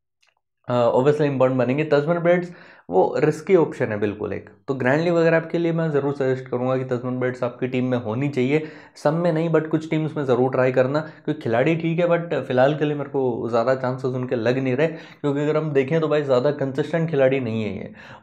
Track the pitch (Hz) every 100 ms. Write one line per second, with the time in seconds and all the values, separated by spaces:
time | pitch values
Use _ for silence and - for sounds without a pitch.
0 | _ _ _ _ _ _ - 123 117 123
1 | 139 147 147 131 131 131 123 139 156 143
2 | 147 170 170 175 175 - - - - 180
3 | - - 156 151 - 185 156 - 117 104
4 | 104 98 95 95 - - - 135 123 147
5 | 175 170 165 165 160 170 170 165 160 143
6 | 143 139 131 131 131 123 127 131 127 123
7 | 127 127 127 123 123 - 127 127 127 123
8 | 107 113 143 127 123 151 156 - - -
9 | 147 165 175 156 165 160 156 156 156 156
10 | 156 151 135 120 127 127 131 127 127 147
11 | 160 - - 156 123 113 147 165 165 165
12 | 170 170 165 131 123 123 135 151 151 147
13 | 139 143 127 113 113 117 117 131 127 131
14 | 131 127 127 123 110 131 131 123 160 165
15 | - - 147 143 147 151 156 139 131 160
16 | 156 151 139 123 143 147 135 131 147 170
17 | 165 147 131 135 120 110 104 92 - -
18 | - -